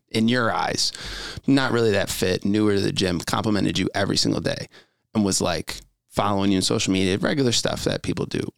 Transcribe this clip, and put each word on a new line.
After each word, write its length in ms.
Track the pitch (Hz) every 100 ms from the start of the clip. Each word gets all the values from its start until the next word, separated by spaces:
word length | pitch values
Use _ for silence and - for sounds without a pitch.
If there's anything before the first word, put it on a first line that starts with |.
| _
in 160 | 113 113
your 240 | 127 113
eyes, 400 | 85 73 - - - - - - - -
not 240 | 139 131
really 200 | 117 113
that 180 | 101 87
fit, 340 | - 95 90
newer 320 | 101 107 107 98
to 60 |
the 100 | 101
gym, 280 | 95 95 87
complimented 560 | - 110 110 101 101 90
you 80 | - 98
every 220 | 98 -
single 240 | 113 -
day 260 | - - - - _ _ _ 110
and 80 |
was, 160 | 101 92
like, 380 | 92 80 - - - _ _
following 420 | - 104 98 101
you 60 | 95
on 40 |
social 300 | 92 113 101
media, 260 | 95 95 98
regular 360 | - 156 127
stuff 320 | 110 - - -
that 180 | 98
people 220 | - 104 -
do, 160 | - -